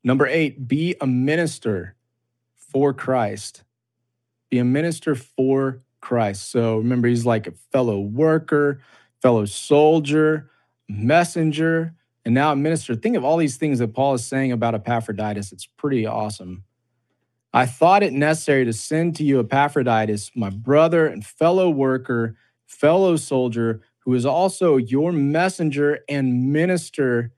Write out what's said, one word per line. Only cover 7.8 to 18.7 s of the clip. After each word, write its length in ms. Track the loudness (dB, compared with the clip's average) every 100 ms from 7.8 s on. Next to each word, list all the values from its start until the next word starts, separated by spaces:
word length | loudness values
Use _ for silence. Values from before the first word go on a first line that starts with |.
| 0 -2
worker, 840 | -4 0 2 2 0 0 0 -2 _ _ _ _
fellow 240 | 2 2 0
soldier, 1040 | -8 2 6 6 4 2 2 2 0 -6 _ _ _ -12
messenger, 1040 | -4 2 2 2 0 -2 0 0 0 -4 -12 _ _ 0
and 80 |
now 180 | 2 2
a 40 | 0
minister. 400 | 0 -2 -4 -4
Think 200 | -2 -2
of 80 |
all 140 | 0 0
these 200 | 0 -2
things 200 | -2 -2
that 100 | -2
Paul 220 | 0 0 0
is 100 | -4
saying 260 | -4 -2
about 220 | -2 -2
Epaphroditus. 760 | -2 -2 -4 -4 -6 -6 -6 -10
It's 160 | -14 -20
pretty 400 | _ -4 -2 -2
awesome. 560 | -4 -8 -10 -14 -18 -20 _ _ _ _ _ _ _ _
"I 140 | 0 0
thought 340 | 2 4 4
it 100 | 2
necessary 520 | 0 0 0 0 2
to 80 | 0